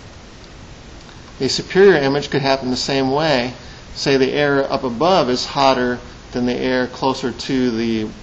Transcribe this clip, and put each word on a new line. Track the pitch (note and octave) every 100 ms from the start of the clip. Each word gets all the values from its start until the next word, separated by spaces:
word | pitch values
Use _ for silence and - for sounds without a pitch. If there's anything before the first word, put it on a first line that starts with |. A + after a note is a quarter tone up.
| - - - - - - - - - - - - - -
A | C3+
superior | - - F#3 G3 E3
image | C3+ C#3+ -
could | C#3+
happen | C#3 C3+ B2+
the | B2+
same | - C#3 C3
way. | C#3+ D#3+ C3 B2 - - - -
Say | - C#3+ C3+
the | B2+
air | C#3 C#3+ C#3 C3+
up | C3+
above | C3+ A#2 E3 F#3+ B2+
is | B2+ -
hotter | D3 C3+ B2 B2 B2 - - -
than | B2+ B2
the | B2
air | C3 B2+ B2
closer | - C3+ B2+ B2+
to | A2 - C3+ B2
the | A2+ A#2 A2+ G#2+ -